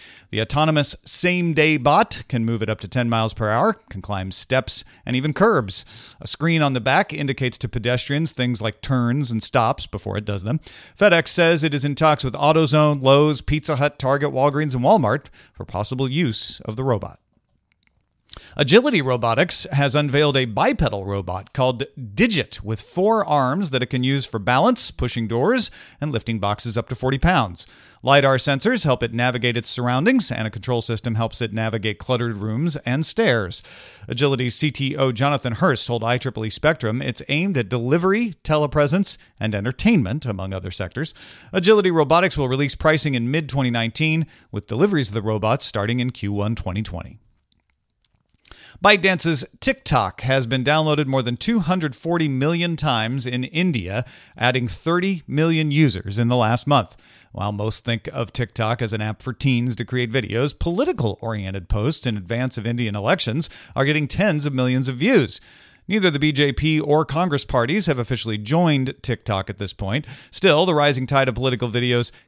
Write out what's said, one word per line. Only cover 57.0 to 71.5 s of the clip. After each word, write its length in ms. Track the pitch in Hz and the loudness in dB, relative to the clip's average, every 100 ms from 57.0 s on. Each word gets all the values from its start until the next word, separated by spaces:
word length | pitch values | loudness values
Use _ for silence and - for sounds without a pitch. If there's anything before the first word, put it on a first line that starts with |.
| _ - _ | _ -20 _
While 220 | - 101 | -6 -6
most 320 | 101 107 - | -4 -4 -4
think 240 | 120 117 - | -4 -4 -6
of 200 | 135 113 | -8 -6
TikTok 500 | - 117 - 110 117 | -6 -6 -2 -2 -2
as 100 | 117 | -4
an 100 | 107 | -4
app 200 | 107 104 | -4 -6
for 120 | 131 | -10
teens 420 | 123 135 120 127 110 | -2 2 2 0 -4
to 80 | |
create 260 | 120 123 120 | -4 -4 -2
videos, 480 | 127 101 110 143 - | -2 -2 -2 -2 -2
political-oriented 1080 | 170 180 311 254 113 95 113 107 95 98 85 | -2 0 -2 0 -2 -4 -6 -6 -6 -8 -4
posts 380 | 107 120 - 127 | -2 0 -2 -4
in 100 | 104 | -6
advance 420 | 87 117 127 - | -6 -4 -4 -4
of 80 | 110 | -6
Indian 300 | 120 113 104 | -4 -4 -2
elections 520 | 107 190 120 135 165 - - 123 | -2 0 -2 -4 -6 -10 -8 -2
are 80 | |
getting 240 | 143 151 143 | 0 0 -2
tens 380 | - 208 151 143 | 0 0 0 -2
of 80 | |
millions 340 | 131 127 127 131 | -2 0 0 -2
of 80 | 123 | -2
views. 440 | 196 233 110 - - - - _ - | 2 4 2 -4 -14 -20 -20 _ -4
Neither 220 | 214 185 | 2 2
the 80 | 139 | 2
B 100 | 151 | 0
J 220 | 139 143 | 2 0
P 260 | 120 156 156 | 2 0 0
or 260 | 147 151 | 2 0
Congress 400 | 156 147 180 143 | 2 -2 0 -2
parties 420 | - 131 117 202 170 | 0 0 0 0 0
have 120 | 131 | -2
officially 400 | 113 123 117 107 | -2 -4 -4 -6
joined 560 | 104 160 170 143 131 - | 0 2 4 2 0 -4
TikTok 480 | - 113 - 98 98 | -6 -4 -2 -4 -4
at 80 | 101 | -8
this 140 | 98 | -8
point. 340 | - 98 131 - - - | -6 -4 -4 -6 -18 -12
Still, 340 | - 190 151 | 2 4 6
the 120 | 185 151 | 4 2
rising 300 | 147 127 131 | 2 0 0
tide 220 | 139 131 | 2 2
of 60 | |
political 340 | 113 131 | 0 -2